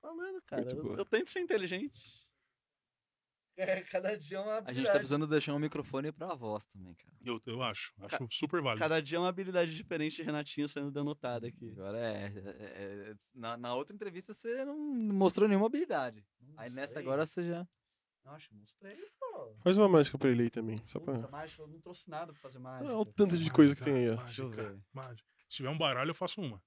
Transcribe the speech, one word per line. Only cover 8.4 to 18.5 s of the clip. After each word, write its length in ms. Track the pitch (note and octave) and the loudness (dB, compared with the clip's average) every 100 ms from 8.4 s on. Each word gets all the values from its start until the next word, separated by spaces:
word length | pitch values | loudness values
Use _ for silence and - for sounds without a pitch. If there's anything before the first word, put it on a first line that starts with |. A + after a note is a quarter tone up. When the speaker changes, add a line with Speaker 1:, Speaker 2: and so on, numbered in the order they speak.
| D3+ F3 | 0 0
Speaker 4:
válido. 160 | C#3 A2 | 0 2
Speaker 1:
cada 200 | D#3 D#3+ | 2 2
dia 180 | C#3+ E3 | 2 0
é 40 | |
uma 80 | F3+ | 0
habilidade 460 | F#3 F#3 F3+ E3+ D#3+ | -2 0 2 2 -2
diferente 400 | - E3+ D3+ D#3 | -6 -2 -2 -2
de 80 | |
Renatinho 440 | D#3 D3+ C#3+ - D3 | -4 -4 -4 -4 -4
sendo 220 | D3 C#3+ | -2 -6
denotada 580 | C#3+ C#3+ D3 B2+ A#2+ A#2 | -2 -4 -2 -4 -4 -6
aqui. 220 | A#2 A#2 | -10 -14
Speaker 3:
Agora 280 | A2 F#2+ G#2+ | -10 -6 -4
é, 240 | A#2 G#2 G2+ | -2 -4 -6
é, 240 | G2+ G2 | -8 -12
é, 640 | G2 G#2 F#2 G2 G2+ G2+ | -12 -14 -10 -10 -10 -12
é, 40 | G#2+ - C3 | -16 -20 -10
na, 200 | A#2 A#2 | -8 -6
na 200 | A#2+ B2 | -2 -4
outra 180 | D3 | -4
entrevista 400 | G3+ G#3 F3 F#3 | -8 -10 -10 -14
você 320 | G#3 A#3 B3 C4+ | -12 -6 -6 -6
não 100 | D4 | -6
mostrou 680 | D4 B3+ A3 G3 F#3+ - G#3+ | -4 -2 2 6 6 8 6
nenhuma 200 | G3 A3 | 6 4
habilidade. 580 | C#4+ F4 E3+ B2+ G#2+ G2+ _ | 2 -2 -2 -2 -8 -20 _
Speaker 1:
Não 140 | B2+ D3+ | -20 -14
Speaker 3:
Aí 120 | A#2 | -12
nessa 100 | B2 C#3+ D3+ | -8 -6 -6
Speaker 1:
mostrei. 80 | |
Speaker 3:
agora 220 | C3 C3+ D#3 | -2 0 0
você 160 | - F3 | -2 -4
já 200 | E3+ F3 _ _ _ _ _ C3 | -4 -8 _ _ _ _ _ -20
Speaker 1:
Nossa, 220 | D3 - | -20 -20